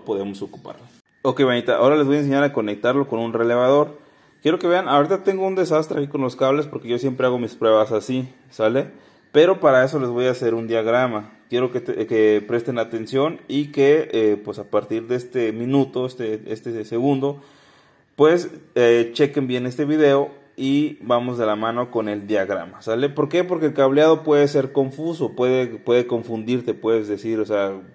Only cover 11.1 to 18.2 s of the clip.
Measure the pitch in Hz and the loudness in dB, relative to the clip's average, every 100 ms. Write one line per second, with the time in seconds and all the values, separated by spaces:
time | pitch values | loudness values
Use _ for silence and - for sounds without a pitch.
11.1 | 107 107 - - 120 127 123 117 120 107 | -4 -10 -20 -6 -2 -2 -4 -6 -6 -2
12.1 | 113 107 107 104 120 117 120 113 113 113 | 2 4 4 0 -4 -4 -4 -4 -6 -4
13.1 | 135 151 170 - 139 147 143 139 151 151 | -2 -2 -4 -6 -6 -4 2 4 4 2
14.1 | 113 110 101 104 104 101 104 104 113 117 | 0 0 0 -6 -12 -4 -4 -2 -6 -4
15.1 | 123 123 127 113 110 120 139 135 131 127 | -6 -4 -4 -4 -4 -2 0 0 -2 -6
16.1 | 127 113 107 107 107 123 113 107 117 135 | -6 -8 -8 -8 -10 -8 -10 -6 -2 0
17.1 | 135 139 139 - _ _ _ _ _ _ | 0 -2 -6 -16 _ _ _ _ _ _
18.1 | - | 2